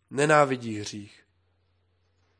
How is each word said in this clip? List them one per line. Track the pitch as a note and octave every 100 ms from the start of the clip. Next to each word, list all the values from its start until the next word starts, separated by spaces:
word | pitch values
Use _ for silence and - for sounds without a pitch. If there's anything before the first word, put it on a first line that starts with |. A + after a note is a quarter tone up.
| -
Nenávidí | B2 D3+ D3+ C#3 B2+ A#2 G#2+
hřích. | G#2 G#2 G#2 - _ _ _ _ _ _ _ _ _ _ _